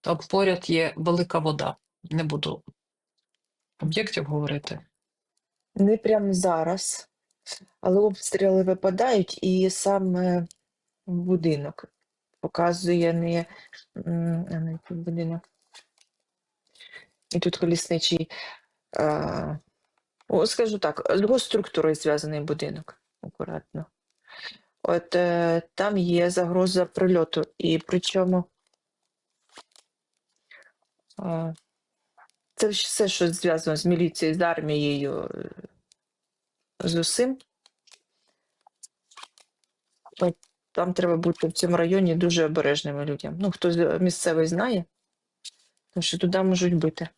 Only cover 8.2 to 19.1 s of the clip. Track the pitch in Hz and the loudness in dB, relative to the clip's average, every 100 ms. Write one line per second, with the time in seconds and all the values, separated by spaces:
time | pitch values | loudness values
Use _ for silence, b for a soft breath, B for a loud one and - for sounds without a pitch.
8.2 | - - 196 190 185 185 196 185 254 220 | -4 2 4 4 4 2 0 2 2 4
9.2 | 175 - 185 185 190 190 196 196 190 180 | 2 -2 0 2 2 2 0 2 2 2
10.2 | 180 180 170 - _ _ _ _ - 175 | 2 0 -2 -12 _ _ _ _ -6 -4
11.2 | 175 180 165 147 143 - - _ _ _ | 0 2 2 0 -4 -12 -20 _ _ _
12.2 | _ _ - - 170 175 180 175 170 170 | _ _ -8 0 0 0 0 2 2 2
13.2 | 170 170 170 B B B B - - 170 | 0 -2 -4 B B B B -12 -4 -2
14.2 | 170 165 175 170 165 160 - 175 170 170 | -2 -2 -4 -6 -6 -8 -10 -10 -6 -4
15.2 | 165 165 _ _ _ - _ _ _ _ | -4 -6 _ _ _ -20 _ _ _ _
16.2 | _ _ _ _ _ B B B B _ | _ _ _ _ _ B B B B _
17.2 | _ 175 175 170 170 170 - 170 - 165 | _ -2 -2 0 0 0 0 -2 0 -2
18.2 | 160 B B B B _ _ - 151 | -2 B B B B _ _ -2 0